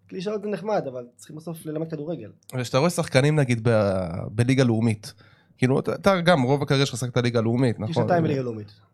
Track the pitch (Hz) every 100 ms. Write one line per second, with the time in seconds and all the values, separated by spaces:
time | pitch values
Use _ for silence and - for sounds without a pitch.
0 | _ 185 196 214 208 185 208 196 135 127
1 | 123 _ - 156 170 165 160 151 160 156
2 | 151 147 104 - _ 127 117 131 170 175
3 | 160 131 147 156 127 117 117 110 101 95
4 | 87 85 - 107 120 131 123 110 117 107
5 | - - - _ _ - 127 139 - -
6 | 202 185 170 160 123 143 139 139 139 117
7 | 123 123 120 117 110 120 127 104 107 143
8 | 110 175 156 139 123 107 101 - _